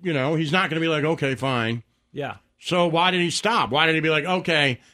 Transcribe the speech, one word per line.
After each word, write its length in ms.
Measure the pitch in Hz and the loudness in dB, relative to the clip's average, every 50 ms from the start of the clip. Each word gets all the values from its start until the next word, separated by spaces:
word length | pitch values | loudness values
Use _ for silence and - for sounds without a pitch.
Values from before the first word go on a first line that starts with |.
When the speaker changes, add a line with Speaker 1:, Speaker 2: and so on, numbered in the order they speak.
| 185 | -4
Speaker 1:
you 120 | 180 160 | -2 -2
know, 200 | 135 131 143 165 | 0 0 0 0
he's 140 | 156 165 143 | 0 0 0
not 200 | 160 185 190 156 | 0 0 0 0
gonna 100 | 160 165 | -2 -2
be 80 | 165 165 | 0 0
like, 160 | 160 151 139 | 0 0 0
"Okay, 300 | 156 165 - 147 135 131 | 0 0 0 0 -2 -2
fine." 480 | 110 131 135 131 120 113 113 117 120 - _ _ _ _ _ | -2 -2 -2 0 0 0 -2 -2 -4 -8 _ _ _ _ _
Speaker 2:
Yeah. 260 | - 139 139 123 101 - _ _ _ _ | -10 -10 -8 -8 -10 -14 _ _ _ _
Speaker 1:
So 280 | - - 170 180 175 | -6 -2 0 2 2
why 240 | 170 160 165 175 185 | 2 2 2 2 2
did 100 | 185 180 | 2 0
he 80 | 175 170 | 0 -2
stop? 400 | - - - 214 233 214 147 104 | -2 -2 -2 0 0 0 0 0
Why 160 | 120 147 160 | 2 2 2
did 100 | 160 160 | 2 2
he 40 | 160 | 2
be 80 | 156 160 | 2 2
like, 160 | 156 151 143 | 0 0 0
"Okay, 560 | 175 180 185 180 - 165 151 143 135 123 - - _ | 0 -2 -2 0 0 0 2 2 2 0 -2 -8 _